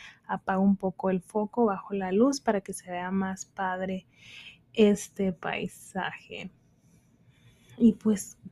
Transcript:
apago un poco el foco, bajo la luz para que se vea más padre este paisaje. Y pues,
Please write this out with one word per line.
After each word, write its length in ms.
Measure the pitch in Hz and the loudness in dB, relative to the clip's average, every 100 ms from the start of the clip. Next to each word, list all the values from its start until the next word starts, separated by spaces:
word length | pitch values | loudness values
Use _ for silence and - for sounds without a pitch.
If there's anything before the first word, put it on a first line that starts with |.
| - - - | -20 -20 -8
apago 380 | 190 - 190 | -6 -2 2
un 100 | 196 | 2
poco 340 | 196 190 - 190 | 2 -2 -2 -2
el 100 | 185 | -2
foco, 460 | - 214 208 - 233 | -2 -4 -4 0 0
bajo 280 | 190 - | 0 -6
la 160 | 202 185 | -6 -2
luz 300 | 196 262 269 | 2 4 2
para 200 | - 202 | -2 -2
que 120 | 196 | -4
se 180 | 190 185 | -14 -10
vea 220 | 180 180 | -8 -4
más 340 | 190 190 190 - | -2 -2 -6 -12
padre 600 | - 190 185 190 185 - _ - - - - _ | -6 -6 -4 -6 -6 -10 _ -20 -20 -20 -20 _
este 600 | - 208 208 - - 190 | 4 6 6 -2 -4 -4
paisaje. 1160 | 180 - 80 185 - - 190 175 - - - 190 - _ _ _ _ _ _ _ _ - _ _ - | -2 -6 -6 -8 -10 -12 -6 -6 -8 -16 -16 -16 -18 _ _ _ _ _ _ _ _ -20 _ _ 4
Y 160 | 233 | 4
pues, 460 | - 220 202 - - - | 6 0 0 -4 -16 -20